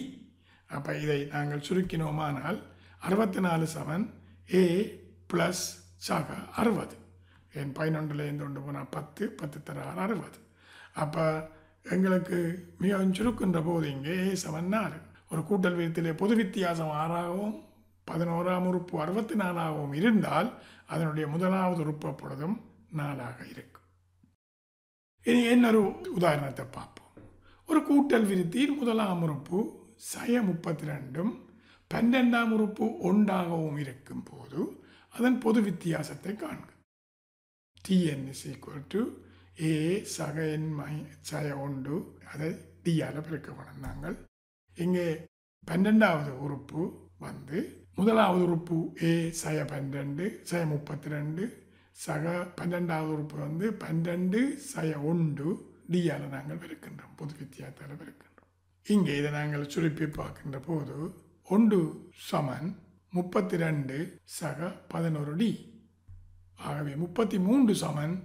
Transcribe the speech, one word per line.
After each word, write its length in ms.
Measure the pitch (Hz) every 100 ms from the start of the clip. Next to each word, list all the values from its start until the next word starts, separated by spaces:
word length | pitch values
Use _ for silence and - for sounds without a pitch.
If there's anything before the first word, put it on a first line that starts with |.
| - - - _ _ _ -
அப்ப 280 | 151 147 147
இதை 220 | 151 143 143 147
நாங்கள் 300 | 147 147 -
சுருக்கினோமானால் 920 | 185 185 160 156 151 151 139 147 196 - - - - -
அறுபத்தி 340 | 196 220 185 180
நாலு 200 | 165 160 -
சமன் 300 | 139 165 233 - - - - 185
A 60 | 180 175 220 - - - -
plus 300 | 170 170 180 - - - - -
சக 220 | 175 143 - - -
அறுபது. 360 | 220 190 - - - - - - _
என் 200 | 147 139 131
பதினொன்றுல 480 | 160 156 156 147 147
இருந்து 180 | 147 143
ஒன்று 160 | 139
போனா 180 | 143 143 139
பத்து, 300 | 156 151 - 220 -
பத்து 180 | 151 151
தர 180 | - 143 135
ஆறு, 100 | 175 202
அறுபது. 340 | 202 - - - _ - - - -
அப்ப 160 | 151 160 160 156 160 - - _ -
எங்களுக்கு 520 | 180 190 185 175 180 170 180 - -
மிகவும் 340 | 180 196 190 185
சுருக்கின்ற 440 | 226 226 196 170 156
போது 200 | 170 151
இங்கே 240 | 135 143 185
A 100 | 185 185
சமன் 280 | 175 156 175
நாலு. 240 | 220 180 156 - - -
ஒரு 120 | 160
கூட்டல் 340 | 156 202 180 175
விதத்திலே 340 | 170 170 165 160
பொது 120 | 202 226
வித்தியாசம் 580 | 190 196 175 165 156 151
ஆறாகவும் 540 | 160 170 175 185 208 214 - - _ _ -
பதினோராம் 600 | 160 170 170 180 180 185
உறுப்பு 260 | 180 175 170
அறுபத்தி 320 | 156 202 220 214
நாலாகவும் 580 | 185 170 160 151 143 143
இருந்தால் 500 | 226 214 156 147 196 - - - -
அதனுடைய 380 | 156 160 151 147
முதலாவது 540 | 165 185 190 185 170
உறுப்பு 240 | 151 151 160
எப்பொழுதும் 460 | 139 143 135 160 226 - - - 156
நாலாக 380 | 143 135 120 123 -
இருக்கும். 360 | - - - _ _ _ _ _ _ _ _ _ _ _ _ _ _ -
இனி 160 | 240 233
இன்னொரு 280 | 247 240 220 196 - - 202
உதாரணத்தை 480 | 170 147 139 123 131 -
பார்ப்போம். 340 | - - - - - - - - -
ஒரு 120 | 320 302
கூட்டல் 400 | 285 285 233 208
விருத்தியில் 480 | 185 170 233 285 285
முதலாம் 420 | 233 220 202 175
உறுப்பு 360 | 165 139 - 180 233 - - - -
சய 300 | - - 240 202
முப்பத்தி 360 | 165 175 156 151
ரெண்டும் 400 | 143 135 139 208 - - - - - -
பன்னெண்டாம் 640 | - 233 254 247 233 233 220
உறுப்பு 300 | 208 - 220 - 180
ஒன்றாகவும் 680 | 208 202 185 175 165 156 147
இருக்கும் 420 | 139 120 - 127 -
போது 300 | - - 143 254 - - - _
அதன் 240 | - 240 254
பொது 200 | 226 220
வித்தியாசத்தை 720 | 202 165 175 160 - - 185 214
காண்க. 340 | 311 147 - - _ _ _ _ _ _ _ _ _ _ -
டி 100 | 185 165
N 160 | 139 131
is 100 | 139 147
equal 320 | 127 - 147 -
to 100 | 190 247 - - - - - 160
A 40 | 156 160 202 -
சக 240 | - 151 147 156
எண் 180 | 151 156
மை-, 340 | 151 143 151 - -
சய 260 | - 151 147 143
ஒன்று, 320 | 139 135 135 160 - - -
அதை 200 | 143 160 185 - -
D 100 | 175 160 131
ஆல 100 | 147 156
பெருக்க 240 | 156 - 135
வேணும் 260 | - 143 131
நாங்கள். 300 | 143 156 - - _ _ _ _ -
இங்கே 240 | 175 180 170 156 - _ _ _
பன்னெண்டாவது 680 | - 165 208 220 208 156 143 131
உறுப்பு 380 | 143 135 - 156 202 - - -
வந்து 380 | 147 - 135 165 320 - - -
முதலாவது 460 | 208 220 196 180 175
உறுப்பு 320 | 165 170 165 170 - 165
A 20 | 170 165 165
சய 260 | 156 156 139
பன்னெண்டு, 560 | 143 139 139 143 143 196 -
சய 180 | - 175 160
முப்பத்தி 440 | 147 147 147 151
ரெண்டு, 300 | 147 151 160 233 - - - _ -
சக 340 | - 151 165 175 180 -
பன்னெண்டாவது 520 | 175 175 170 160 156 156
உறுப்பு 220 | 151 147
வந்து 280 | 143 160 214 214
பன்னெண்டு 580 | 160 160 165 175 185 214 277 277 -
சய 240 | - 160 151 147
ஒன்று, 420 | 175 160 139 147 226 - - -
D 120 | 180 170
ஆல 160 | 139 143 135
நாங்கள் 260 | 143 160
பெருக்கின்றோம், 500 | - 165 - - - -
பொது 160 | 151 -
வித்தியாசத்தால 500 | 135 - 135 - 139 147
பெருக்கின்றோம். 500 | - - - _ _ _ _ _ -
இங்கே 280 | 208 156 143
இதை 140 | 147 147
நாங்கள் 300 | 151 147 143
சுருப்பி 340 | - 165 156 151 156
பார்க்கின்ற 400 | 147 - 143 127 143
போது 280 | 160 131 139 160 - - _ -
ஒன்று 340 | 196 226 196 160 - - - -
சமன் 420 | 170 139 127 165 - - _ _
முப்பத்தி 420 | 180 180 220 185 170
ரெண்டு 420 | 160 151 131 135 - - - -
சக 340 | 156 139 175 185 -
பதினொரு 420 | 170 165 151 143 156
டி. 100 | 226 - - - - _ - - - - - -
ஆகவே 340 | - 143 147 139
முப்பத்தி 420 | 170 - 214 190
மூன்று 340 | 185 269 233 190
சமன் 380 | 165 147 151 185